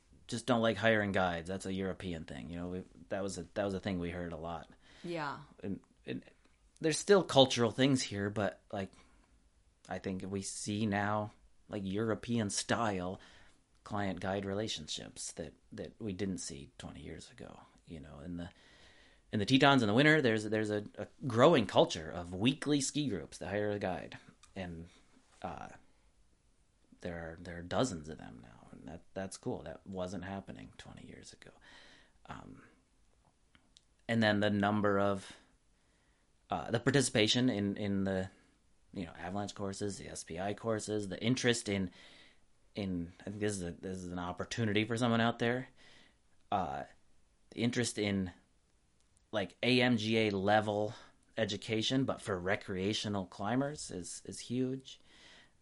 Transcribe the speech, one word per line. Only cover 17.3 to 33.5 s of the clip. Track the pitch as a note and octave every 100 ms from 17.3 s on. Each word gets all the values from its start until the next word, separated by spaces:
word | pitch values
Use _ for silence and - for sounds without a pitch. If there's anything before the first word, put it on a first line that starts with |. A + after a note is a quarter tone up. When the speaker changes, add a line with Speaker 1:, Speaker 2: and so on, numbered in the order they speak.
| -
Speaker 1:
ago. | G1+ G1+ - _ -
You | D#2+
know, | D2 C#2+
in | E2 F2
the, | F2 - - - - - - _ -
in | G#2+
the | G2+
Tetons | C3+ C#3+ C3+
in | G#2+
the |
winter, | A2+ D3+ D#3
there's, | B2 A2
there's | G#2+ A2 G#2+
a, | G#2 G#2 -
a | G#2 -
growing | C3 A2+ D3 D3+ G2
culture | A#2+ E3 E2+ D#2+
of | E2+ E2+
weekly | F#2 A#2+ D3+ C#3 D3
ski | C3+ C#3+ C#3
groups | F2+ C2+ -
that | D#2+
hire | G#2 G#2
a | G2+
guide, | G2 D#2+ G#1 - - - - G2
and, | F2 E2 E2 - _ - _ -
uh, | F2+ D#2 - - - _ _ _ _ _ _ _ _ _ _ -
there | F#2
are, | E2+ E2 E2+
there | F2+ F2
are |
dozens | F2 F2+ B2+ E2+ D2+
of | D2+
them | G1+ A#1
now, | A1+ A1+ -
and | - B1+
that, | E2+ -
that's | F#2+ F#2+ -
cool. | B2+ F2+
That | D2+ - -
wasn't | F#2 F2+ G2
happening | F2+ G2 - A1+ - -
twenty | - - -
years | - -
ago. | - - - - - - - - _ -
Um, | - G1+ - - _ _ _ _ _ _ _ _